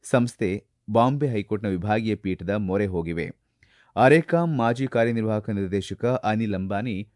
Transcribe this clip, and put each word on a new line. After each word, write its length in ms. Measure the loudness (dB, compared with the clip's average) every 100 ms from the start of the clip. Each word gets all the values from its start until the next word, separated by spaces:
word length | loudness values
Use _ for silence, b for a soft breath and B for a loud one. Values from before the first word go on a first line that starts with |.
ಸಂಸ್ಥೆ 600 | 0 0 0 -2 -4 -4 _ _ 0
ಬಾಂಬೆ 380 | 4 4 2 0
ಹೈಕೋರ್ಟ್ನ 400 | -2 -2 -4 -2
ವಿಭಾಗೀಯ 480 | -2 0 0 0 -2
ಪೀಠದ 340 | -2 -4 -2
ಮೊರೆ 360 | -2 0 0 0
ಹೋಗಿವೆ. 460 | -2 -4 -6 -6 -10 _ _ b b b 4
ಅರೆಕಾಂ 600 | 6 6 4 0 0 0
ಮಾಜಿ 320 | 0 0 0
ಕಾರ್ಯನಿರ್ವಾಹಕ 640 | 2 2 0 0 -2 -2
ನಿರ್ದೇಶಕ 560 | -4 -2 -2 -4 -4 -2
ಅನಿಲ್ 500 | 0 0 0 0 -2
ಅಂಬಾನಿ 540 | -2 -4 -4 -6 -8